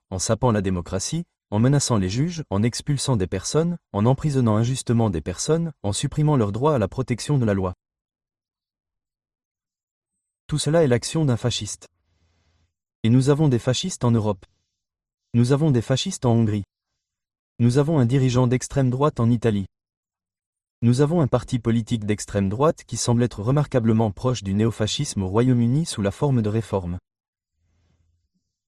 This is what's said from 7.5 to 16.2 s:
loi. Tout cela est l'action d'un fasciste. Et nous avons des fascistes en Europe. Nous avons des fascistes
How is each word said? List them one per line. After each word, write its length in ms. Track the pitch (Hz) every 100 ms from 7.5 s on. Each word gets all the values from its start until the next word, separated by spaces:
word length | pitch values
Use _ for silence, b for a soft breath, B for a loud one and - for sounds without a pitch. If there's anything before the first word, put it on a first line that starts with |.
loi. 200 | 98 92 - _ _ _ _ _ _ _ _ _ _ _ _ _ _ _ _ _ _ _ _ _ _ _ _ _ _ -
Tout 100 | 147
cela 280 | 147 170 147
est 20 |
l'action 380 | 120 - 160 147
d'un 100 | 117
fasciste. 540 | 120 - 107 - - _ _ _ _ _ _ _ _ _ _ _
Et 60 | 113
nous 200 | 127 131
avons 180 | 147 156
des 120 | 120
fascistes 440 | - 123 185 -
en 80 | 123
Europe. 340 | 117 104 98 - _ _ _ _ _ _ _ _
Nous 180 | 120 120
avons 200 | 139 156
des 120 | 120
fascistes 420 | - 135 190 -